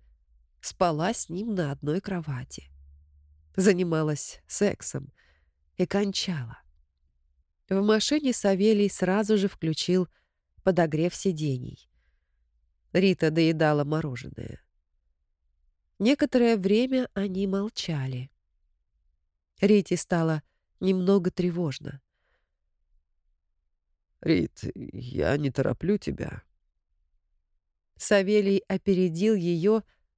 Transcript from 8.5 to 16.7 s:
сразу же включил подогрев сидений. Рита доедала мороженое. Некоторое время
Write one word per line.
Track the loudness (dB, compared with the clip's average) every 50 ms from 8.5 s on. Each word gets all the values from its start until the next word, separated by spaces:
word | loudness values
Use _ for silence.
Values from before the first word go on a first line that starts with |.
| 2 4 4 4 4 4 2 0
сразу | 0 0 0 0 0 0 2 2 2 2
же | 0 -2
включил | -4 -4 -4 -4 -2 -2 -2 0 0 0 0 -2 _ _ _ _ _ _ _ _ _ -4
подогрев | 0 0 2 2 2 0 0 -2 -2 -2 -2
сидений. | -2 -2 -2 -2 -2 -2 -4 -4 -4 -6 -10 -16 -18 _ _ _ _ _ _ _ _ _ _ _ _ _ _ _ _ _ _ _ _ _ _
Рита | 0 2 4 4 4 2 2 2
доедала | 4 4 4 4 4 4 4 4 4 2
мороженое. | 0 0 -2 -2 -4 -4 -8 -8 -10 -12 -12 -12 -12 -12 -12 -16 _ _ _ _ _ _ _ _ _ _ _ _ _ _ _ _ _ _ _ _ _ _ _ _ _ _ _ -2
Некоторое | 0 2 2 2 2 2 2 4 4 4 2
время | 2 2 2